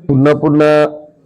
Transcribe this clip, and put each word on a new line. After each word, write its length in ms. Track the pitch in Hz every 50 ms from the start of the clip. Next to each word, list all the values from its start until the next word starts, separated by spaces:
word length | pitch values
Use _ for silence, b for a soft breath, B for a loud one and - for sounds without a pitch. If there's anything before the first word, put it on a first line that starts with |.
| - -
पुन्हा 260 | 139 131 135 147 147
पुन्हा 640 | 147 151 151 147 151 151 151 151 151 151 - - - - - _ _ _